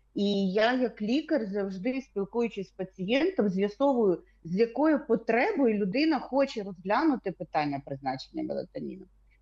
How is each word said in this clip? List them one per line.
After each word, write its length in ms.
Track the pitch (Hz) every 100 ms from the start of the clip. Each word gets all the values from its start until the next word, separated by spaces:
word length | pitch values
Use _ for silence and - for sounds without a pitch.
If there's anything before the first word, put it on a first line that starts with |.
| _
І 380 | - 202 202 196
я, 200 | 190 220
як 300 | 254 247 226
лікар, 440 | 208 262 311 311 220
завжди, 540 | 202 196 190 202 262
спілкуючись 680 | 254 202 196 233 233 214 190
з 40 |
пацієнтом, 760 | - 185 - 185 262 349 381 208
з'ясовую, 720 | 185 202 202 277 254 208 170 - _
з 120 | 160 180
якою 500 | 226 247 311 294 -
потребою 680 | 226 - 226 349 392 262 208
людина 420 | 202 220 320 277
хоче 420 | - 262 269 233
розглянути 720 | 196 185 185 220 320 247 -
питання 500 | 175 170 160 147 139 -
призначення 560 | 139 135 135 - -
мелатоніну. 640 | - 143 131 - 151 190 - _ _ _